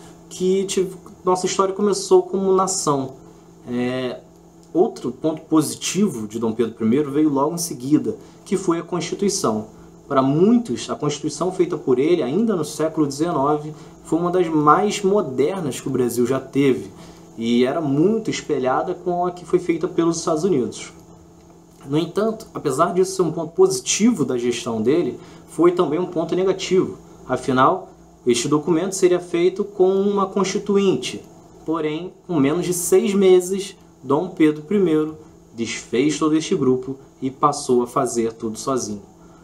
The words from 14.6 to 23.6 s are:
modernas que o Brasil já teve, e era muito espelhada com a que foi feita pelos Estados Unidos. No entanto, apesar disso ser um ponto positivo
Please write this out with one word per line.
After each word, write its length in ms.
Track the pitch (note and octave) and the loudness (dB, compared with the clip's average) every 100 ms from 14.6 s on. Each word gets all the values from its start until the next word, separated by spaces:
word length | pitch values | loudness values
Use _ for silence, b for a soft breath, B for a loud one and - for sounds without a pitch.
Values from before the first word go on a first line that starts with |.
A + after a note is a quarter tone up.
| D3+ E3+ G#3 - | 4 4 2 0
modernas 760 | F#3+ G#3 C#3+ B2 D3 F#3+ D3+ - | 2 2 0 0 0 -2 -6 -6
que 80 | C#3+ | -4
o 20 | |
Brasil 340 | B2+ A#2+ A2+ B2 | 0 0 0 0
já 140 | C3 | 0
teve, 500 | C3 C#3 C#3 A2+ - B B B B - | -2 2 2 2 -4 B B B B -6
e 280 | A#2 A#2+ B2 | 0 2 2
era 160 | D#3+ | 0
muito 480 | C#3+ C#3 F#3 A3 - | 0 2 2 2 -2
espelhada 680 | - - C3+ B2+ C#3+ E3 F3 | -6 -4 -2 0 0 -2 -4
com 300 | F3+ F3 F3+ | -4 -2 -2
a 60 | |
que 120 | F3 | -6
foi 160 | - F3+ | -2 -2
feita 300 | - E3 E3+ | 0 -2 -2
pelos 300 | E3+ E3 E3 | 0 0 0
Estados 260 | F#3 D#3 F#3+ | -2 0 0
Unidos. 480 | D3 A2 - - - - - - - - - - - C3+ | 0 -2 -6 -16 -20 -20 -20 -20 -20 -20 -20 -20 -18 -4
No 120 | D3+ | -2
entanto, 500 | E3+ F#3+ A3 A3 - | -2 -2 -2 -4 -10
apesar 400 | C#3 D3 C3 F3+ | -6 -2 0 2
disso 220 | F3+ F#3 - | 2 0 0
ser 60 | |
um 100 | E3 | -2
ponto 220 | E3 E3 | -4 -4
positivo 720 | - | 2